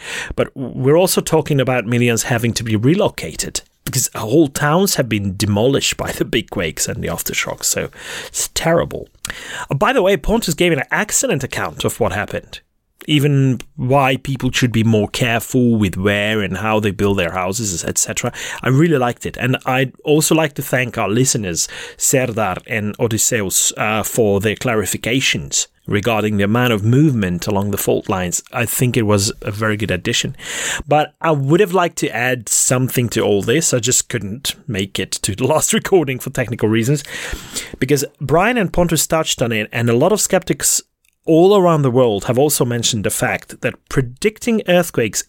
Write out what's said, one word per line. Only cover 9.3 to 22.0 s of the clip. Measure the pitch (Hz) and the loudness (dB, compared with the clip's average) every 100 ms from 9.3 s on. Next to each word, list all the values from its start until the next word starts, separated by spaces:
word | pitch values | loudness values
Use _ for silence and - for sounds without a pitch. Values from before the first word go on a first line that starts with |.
| - - - - | -12 -12 -10 -6
Uh, | 139 | 0
by | 214 | 2
the | 262 | 4
way, | 190 196 | 4 2
Pontus | - 226 202 147 | 2 0 0 0
gave | 175 | 2
an | 147 - | 0 -2
excellent | 156 208 - 269 151 135 | -2 -2 -2 0 -2 -4
account | - 92 - 110 | -6 -6 -4 -4
of | - | 0
what | 104 | -2
happened, | 98 95 87 - - _ _ _ _ - | -2 -4 -8 -10 -16 _ _ _ _ 0
even | 151 147 139 135 127 - - | 2 4 4 2 0 -6 -6
why | 127 139 135 131 | 0 2 2 0
people | - 131 127 | -4 -4 -2
should | - 123 | 0 2
be | 113 110 | 2 4
more | 107 104 | 2 0
careful | - 123 117 - 131 120 113 | -2 0 -2 0 2 4 4
with | 98 90 | 2 0
where | 101 101 104 110 | 0 2 0 0
and | 95 95 | -2 -2
how | 110 110 | 0 0
they | 107 | 0
build | 98 101 98 | 0 0 2
their | 85 | 0
houses, | 92 92 107 107 85 | -2 -2 -2 -4 -4
et | - - | -4 -2
cetera. | - 110 120 - - - | -2 -2 -6 -6 -10 -4
I | 131 | 0
really | 135 175 143 | 4 4 4
liked | 120 - 87 | 0 -2 -8
it. | - | -4
And | 123 127 127 | -2 -2 0
I'd | 127 131 - - | 0 -2 -4 2
also | 151 147 | 2 4
like | 160 156 | 4 2
to | - | -2
thank | 139 127 123 113 | -2 -2 0 -2
our | 98 | 0
listeners, | 110 135 131 95 82 - - - | 2 2 0 -2 -4 -4 -8 -14
Serdar | - | -6